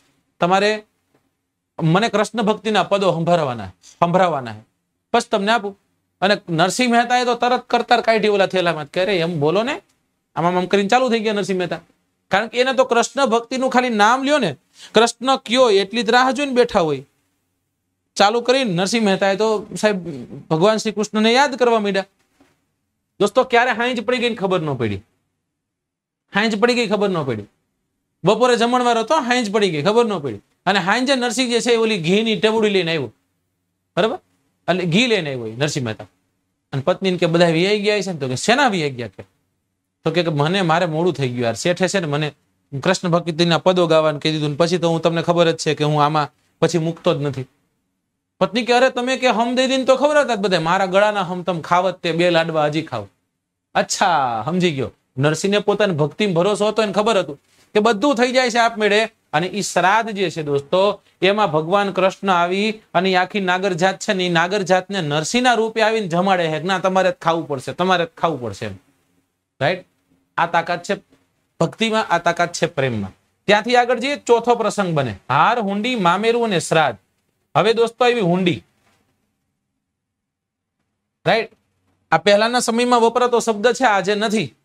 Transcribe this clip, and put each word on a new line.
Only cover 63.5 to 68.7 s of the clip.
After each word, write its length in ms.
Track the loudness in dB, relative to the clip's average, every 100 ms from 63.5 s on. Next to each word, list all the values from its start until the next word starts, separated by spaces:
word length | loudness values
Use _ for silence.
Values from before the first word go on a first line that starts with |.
| -2 -2 0 -2 -2
છે 140 | -4
ને, 120 | -2 0
ઈ 40 |
નાગરજાતને 720 | 0 0 -2 0 0 0 -6
નરસિંહના 520 | -2 -2 -2 0 2
રૂપે 280 | 2 0 0
આવીને 260 | 0 0 -2
જમાડે 400 | -2 0 0 0
છે 120 | -2
કે, 40 |
"ના, 160 | -4 -2
તમારે 320 | 0 0 0
જ 20 |
ખાવું 340 | 0 -2 -2 -2
પડશે, 260 | -8 -6
તમારે 320 | -4 0 0 -2
જ 20 | -2
ખાવું 240 | -2 -2
પડશે," 240 | -6 -8
એમ. 100 | -10